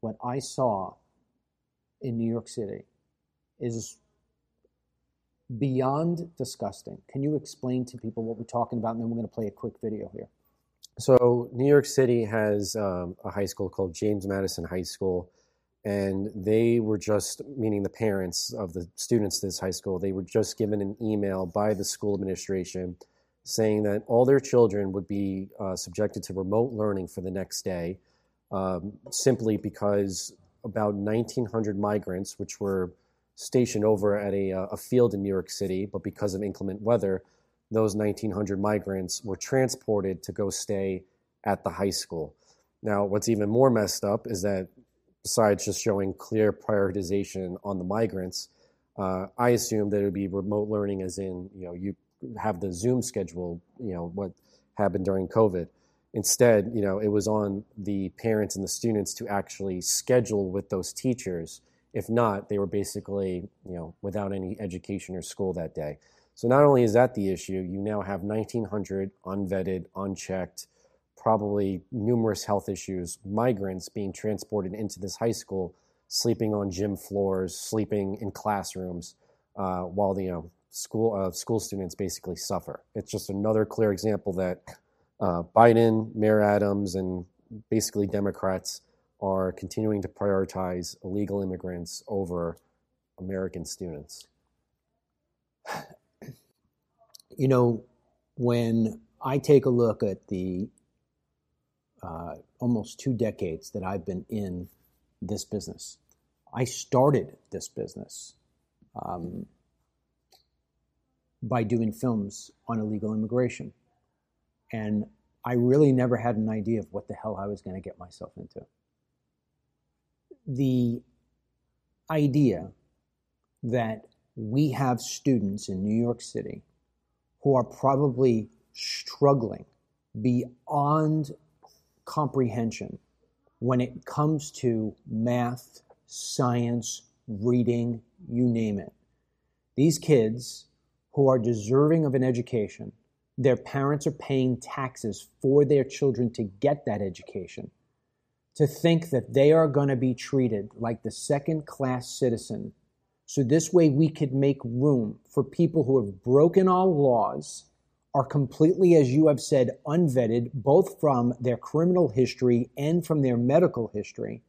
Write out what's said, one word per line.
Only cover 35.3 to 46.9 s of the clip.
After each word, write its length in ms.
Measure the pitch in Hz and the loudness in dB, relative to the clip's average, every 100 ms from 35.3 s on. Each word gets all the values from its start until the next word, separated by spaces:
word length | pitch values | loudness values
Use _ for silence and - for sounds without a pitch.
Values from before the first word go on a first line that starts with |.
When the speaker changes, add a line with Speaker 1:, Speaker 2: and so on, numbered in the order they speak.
| 95 90 | -2 -2
Speaker 2:
City, 380 | - 101 92 101 | -6 -4 -2 -4
but 160 | 98 | -6
because 320 | 98 - 104 | -8 -4 -4
of 80 | 95 | -2
inclement 400 | 101 90 98 98 | -6 -6 -8 -6
weather, 400 | 104 117 98 95 - _ _ _ _ | 2 2 2 -2 -4 _ _ _ _
those 240 | 107 110 | 2 2
nineteen 380 | 101 107 104 110 | 2 -2 0 -4
hundred 280 | 95 101 98 | -2 -2 -2
migrants 640 | 104 107 98 95 92 - | 0 0 0 -4 -4 -8
were 120 | - 95 | -8 -8
transported 840 | - 135 131 - - 104 95 90 | -2 2 2 -2 -2 0 0 -4
to 80 | - | -8
go 180 | 95 101 | -4 -4
stay 540 | 92 - 101 98 92 - _ _ _ | -4 -4 -2 -2 -4 -8 _ _ _
at 180 | - 101 | -4 -2
the 80 | - | -2
high 200 | - 190 | -2 -2
school. 440 | - - 82 76 - _ _ _ _ | -2 -6 -8 -8 -12 _ _ _ _
Now, 220 | 107 101 101 | -4 0 0
what's 220 | 101 98 | 0 0
even 200 | 110 104 | 0 2
more 220 | 113 135 | 4 6
messed 340 | 117 101 - | 6 2 -2
up 220 | 101 104 - | -2 -2 -2
is 160 | 101 | -4
that 260 | 98 95 92 _ 123 _ _ _ | -2 -2 -6 _ _ _ _ _
besides 420 | - - 110 98 | -4 2 4 4
just 160 | - 98 | 0 -4
showing 320 | - 98 98 | -2 0 -2
clear 380 | 92 - 110 107 | -6 -4 2 2
prioritization 1040 | 101 - 107 98 | 2 -2 0 0